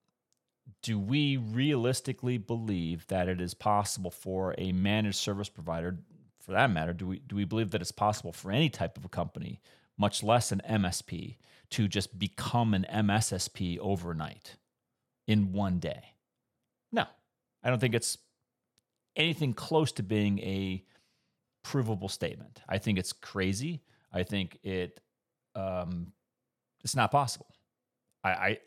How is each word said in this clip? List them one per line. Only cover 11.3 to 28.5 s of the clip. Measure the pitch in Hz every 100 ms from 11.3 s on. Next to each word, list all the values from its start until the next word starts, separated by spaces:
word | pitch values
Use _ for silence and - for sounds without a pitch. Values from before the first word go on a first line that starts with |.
| - _ - -
to | - 101
just | 101 - 90
become | 98 - - 120 117 98
an | 95
M | 107 104
S | 104 110
S | 92 -
P | - 90 87
overnight | 98 98 87 80 78 - - - _ _ _ _ _ _ -
in | 107 98
one | 95 98 90
day? | 80 - - _ _ _ _ _ _ _ _
No, | 233 - - _ _ _ _
I | 120
don't | 123
think | 123 113
it's | - - _ _ _ _ _ _ _ _ _ -
anything | 160 151 143
close | 113 - 160 151
to | -
being | 95 107 104 101
a | - 98 95 95 - _ _ _ _ _ _ _
provable | - 139 113 104 95
statement. | - 87 - - - -
I | 101
think | 110 95
it's | 92
crazy. | - - 98 92 98 147 165 _ _ _
I | 90
think | 92 101 90 -
it, | 98 92 90 - _ _ _ _ _ -
um, | 95 92 87 90 85 - _ _ _ _ _ _
it's | - 139
not | -
possible. | 143 131 - - _ _ _ _ _ _ _
I, | 95
I, | 90 95